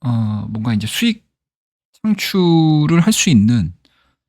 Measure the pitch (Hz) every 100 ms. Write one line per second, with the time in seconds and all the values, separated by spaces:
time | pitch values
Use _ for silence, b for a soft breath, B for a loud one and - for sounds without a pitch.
0 | 123 113 110 104 107 107 113 107 110 -
1 | 233 226 _ _ _ _ _ _ _ _
2 | 214 208 - 190 175 165 160 151 151 170
3 | 170 - 190 117 107 120 87 - _ _
4 | _ _